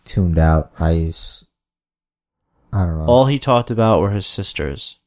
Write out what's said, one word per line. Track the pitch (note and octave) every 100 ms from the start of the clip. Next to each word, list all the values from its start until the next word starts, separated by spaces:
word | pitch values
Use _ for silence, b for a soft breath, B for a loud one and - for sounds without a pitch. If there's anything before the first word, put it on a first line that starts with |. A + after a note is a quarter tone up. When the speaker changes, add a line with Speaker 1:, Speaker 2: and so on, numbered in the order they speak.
Speaker 1:
tuned | - - F2+ E2
out. | D#2+ D#2+ D2 -
I | D#2+ E2 D#2+
s-, | - - - _ _ _ _ _ _ _ _ _ _ _ _ -
I | G#2 F2+
don't | D#2+
know. | D#2
Speaker 2:
All | B2 C3+
he | C#3+
talked | - B2 A#2
about | A#2 A2+ F#2+
were | G2
his | G2+ F#2+
sisters. | - F#2+ - D2 C#2+ - -